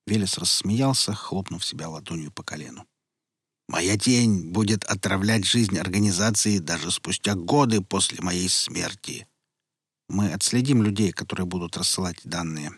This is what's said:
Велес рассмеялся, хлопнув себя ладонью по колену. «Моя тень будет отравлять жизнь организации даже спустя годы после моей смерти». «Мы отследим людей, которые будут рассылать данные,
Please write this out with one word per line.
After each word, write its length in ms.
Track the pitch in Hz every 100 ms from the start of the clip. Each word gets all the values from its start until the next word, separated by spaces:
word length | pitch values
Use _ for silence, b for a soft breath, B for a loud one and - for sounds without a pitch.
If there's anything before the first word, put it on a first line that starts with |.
| -
Велес 320 | 107 95 -
рассмеялся, 760 | 87 - 92 110 135 131 -
хлопнув 520 | - - 95 95 85 -
себя 240 | - 78
ладонью 420 | 80 - 82 73
по 120 | -
колену. 440 | - 76 76 - - _ _ _ _ _ _ _ -
«Моя 300 | 80 90 104
тень 520 | 127 123 117 98 82
будет 340 | 98 107 107 -
отравлять 600 | 98 98 95 101 113 98
жизнь 320 | 120 104 95
организации 840 | 98 98 104 90 110 104 107 101
даже 300 | 78 85 85
спустя 460 | - - - 104 98
годы 460 | 87 147 135 110
после 400 | 95 95 - -
моей 260 | 90 90 92
смерти». 800 | - - 87 85 - - - - _ _ _ _ _ _ _ _
«Мы 240 | 98 101
отследим 500 | 78 - 120 127 127
людей, 300 | 107 101 101
которые 340 | - - - 90
будут 300 | 90 85 -
рассылать 460 | 92 - 92 85
данные, 480 | - 87 82 78 73